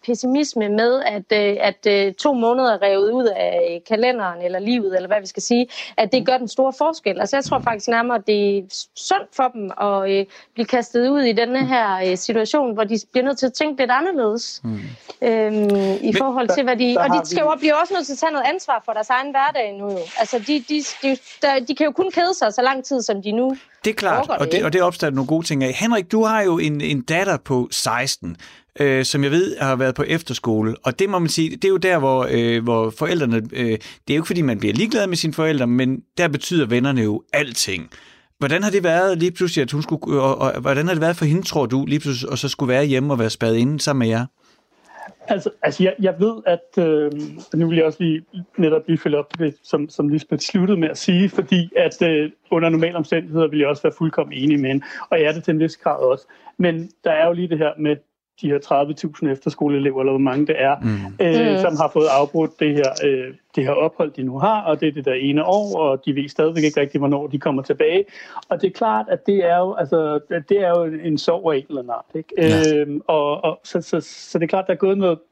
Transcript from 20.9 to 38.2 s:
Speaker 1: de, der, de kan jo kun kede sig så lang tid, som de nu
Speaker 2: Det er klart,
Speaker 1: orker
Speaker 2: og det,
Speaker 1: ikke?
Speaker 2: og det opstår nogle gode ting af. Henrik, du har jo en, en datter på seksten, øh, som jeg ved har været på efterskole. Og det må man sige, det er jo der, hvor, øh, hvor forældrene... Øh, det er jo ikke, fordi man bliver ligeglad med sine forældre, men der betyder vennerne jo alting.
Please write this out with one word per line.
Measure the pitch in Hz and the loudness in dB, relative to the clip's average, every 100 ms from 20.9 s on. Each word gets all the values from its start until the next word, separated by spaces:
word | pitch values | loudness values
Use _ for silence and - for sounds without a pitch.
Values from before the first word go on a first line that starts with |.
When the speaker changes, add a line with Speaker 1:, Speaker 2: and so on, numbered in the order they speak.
| - | -4
Speaker 1:
de, | 269 262 - - | -2 -2 -6 -2
der, | 285 269 247 | 0 0 -2
de | |
kan | 285 302 | 0 0
jo | |
kun | - 381 | 0 -2
kede | 330 349 381 | 0 0 2
sig | 226 | 0
så | 208 | 2
lang | 254 269 | 0 0
tid, | 262 269 | -2 -4
som | 226 202 | -2 -4
de | 196 | -2
nu | 214 262 269 - _ | 0 0 -2 -10 _
Speaker 2:
Det | 214 | -4
er | |
klart, | 214 196 170 | -2 0 0
Speaker 1:
orker | 277 | 0
Speaker 2:
og | - 143 | -2 0
det, | |
Speaker 1:
ikke? | 170 156 | 0 0
Speaker 2:
og | |
det | 175 | 2
opstår | 180 170 156 | 0 0 -2
nogle | 135 135 | -2 0
gode | 160 165 | -2 0
ting | 147 | -2
af. | 131 | -2
Henrik, | - 226 233 175 | 0 0 0 2
du | 220 | 2
har | 220 220 | 2 2
jo | 196 170 | 2 2
en, | 160 147 | 0 -2
en | 151 143 | -2 -4
datter | 123 165 202 160 | -2 -2 0 -2
på | - 131 120 | 0 -2 -2
seksten, | - - 113 127 - 87 85 - - _ - | -4 -2 -2 -2 -6 -8 -14 -18 -20 _ -2
øh, | 143 131 | 2 2
som | 131 147 | 0 0
jeg | 139 | 2
ved | 156 185 - | 2 0 -2
har | 139 131 | -2 2
været | 131 | 0
på | 127 | 0
efterskole. | 143 165 - 123 120 110 110 117 | -2 -2 -4 -6 0 0 0 -2
Og | - 123 | -4 0
det | 196 | 0
må | 190 | 2
man | 165 | 0
sige, | 160 160 - | 0 -2 0
det | |
er | 190 | 0
jo | 190 | 2
der, | 185 175 | 2 2
hvor, | 135 131 127 | 2 2 2
øh, | 120 117 117 | 2 2 0
hvor | 117 117 113 110 | 2 0 0 -2
forældrene... | 156 175 131 113 110 | -2 0 0 0 -2
Øh, | - 120 | -4 -2
det | 107 - - - | -2 -6 -20 -2
er | |
jo | |
ikke, | 147 165 | -2 0
fordi | 175 | -2
man | 147 104 | 0 0
bliver | 101 | -2
ligeglad | 107 220 233 196 | 0 0 0 -2
med | 170 | -2
sine | 165 | -4
forældre, | 147 160 147 123 | -2 0 0 0
men | 120 131 131 - - | 2 0 -2 -8 -2
der | 170 | -2
betyder | 143 - 175 123 | -2 -2 0 2
vennerne | 120 135 131 | 2 2 0
jo | 107 107 _ | 0 -2 _
alting. | 143 143 113 - 92 - - - - | -4 -2 -4 -4 -6 -10 -20 -20 -20